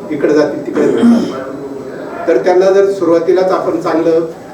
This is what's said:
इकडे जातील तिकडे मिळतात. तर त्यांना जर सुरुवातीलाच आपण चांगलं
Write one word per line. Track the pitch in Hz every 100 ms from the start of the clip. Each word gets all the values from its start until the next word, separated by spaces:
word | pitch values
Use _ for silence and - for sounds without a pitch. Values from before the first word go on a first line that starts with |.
| -
इकडे | 143 160
जातील | 151 151 - -
तिकडे | - 143
मिळतात. | - 233 233 - - - - - - - - - - -
तर | 180
त्यांना | 185 180 190
जर | 196 196
सुरुवातीलाच | 196 170 165 185 180 190
आपण | 190 185 165
चांगलं | 175 160 170 165 160 - -